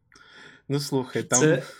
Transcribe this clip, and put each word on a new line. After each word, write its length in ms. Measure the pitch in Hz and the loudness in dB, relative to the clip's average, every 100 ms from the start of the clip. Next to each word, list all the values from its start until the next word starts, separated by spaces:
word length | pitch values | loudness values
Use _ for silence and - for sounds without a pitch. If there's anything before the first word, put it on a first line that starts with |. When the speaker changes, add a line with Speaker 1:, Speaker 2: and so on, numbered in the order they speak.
| _ - - - - - - | _ -20 -20 -20 -20 -18 -6
Speaker 1:
Ну, 120 | 139 | -4
слухай, 440 | 143 135 127 117 | -2 -4 -2 -6
там 160 | - 123 | 0 4
Speaker 2:
Це 240 | 156 175 - | 4 2 -4